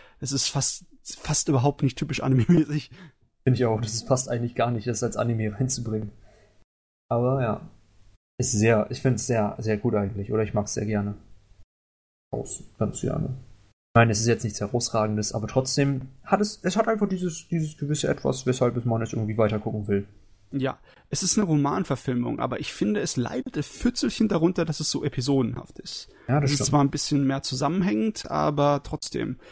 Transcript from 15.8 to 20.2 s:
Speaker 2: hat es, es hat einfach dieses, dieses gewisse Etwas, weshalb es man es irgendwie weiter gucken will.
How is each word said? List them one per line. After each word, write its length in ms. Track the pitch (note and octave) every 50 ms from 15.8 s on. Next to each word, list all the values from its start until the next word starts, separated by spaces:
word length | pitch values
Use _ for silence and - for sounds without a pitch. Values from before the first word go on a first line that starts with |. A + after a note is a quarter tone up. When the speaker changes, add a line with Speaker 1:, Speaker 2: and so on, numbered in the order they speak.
| C#3 C#3 C#3 C3 - - - - -
Speaker 2:
hat 160 | - G3+ G3
es, 180 | G#3 G#3 - - -
es 140 | F3+ E3+ G#3+
hat 100 | A3 A3+
einfach 220 | A3+ G#3 G#3 F#3+
dieses, 380 | F#3+ F3+ F3+ F3 D#3+ - - -
dieses 280 | E3+ E3 D#3 D3+ - -
gewisse 300 | D3 C#3+ D3 - - -
Etwas, 380 | C#3+ - - C3+ B2+ C3 - B2+
weshalb 300 | B2 - B2+ B2 B2 B2
es 80 | A#2
man 160 | A#2+ A2+ A2+
es 100 | A2+ - -
irgendwie 240 | A2 A2 G#2+ A2 A2+
weiter 220 | A2 G#2 A2 G#2
gucken 280 | - A2+ G#2+ G#2+ G2+ G#2
will. 200 | G2+ G2 G2+ - - -